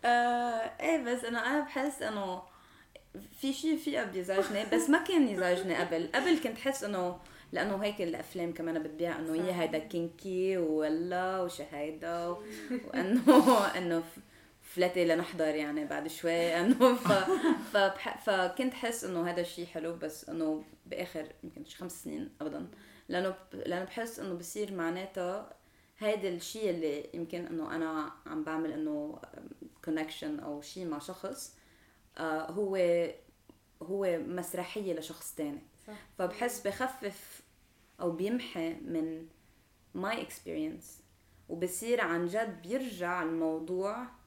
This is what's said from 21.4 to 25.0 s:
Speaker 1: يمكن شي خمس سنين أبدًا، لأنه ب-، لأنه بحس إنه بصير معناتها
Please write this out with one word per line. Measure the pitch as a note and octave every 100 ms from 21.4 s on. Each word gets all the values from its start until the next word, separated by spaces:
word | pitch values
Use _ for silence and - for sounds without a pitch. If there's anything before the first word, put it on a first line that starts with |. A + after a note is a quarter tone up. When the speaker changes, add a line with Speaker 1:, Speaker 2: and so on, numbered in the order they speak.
Speaker 1:
يمكن | - -
شي | D3+ -
خمس | F3+ -
سنين | D#3+ D3+ - -
أبدًا، | - D3+ F3 - - - -
لأنه | F3 F#3+
ب-، | F#3 -
لأنه | - - F3+
بحس | F#3+ - A#3 A3+
إنه | G3
بصير | F3 E3+ G#3 G#3
معناتها | F#3+ E3 F3+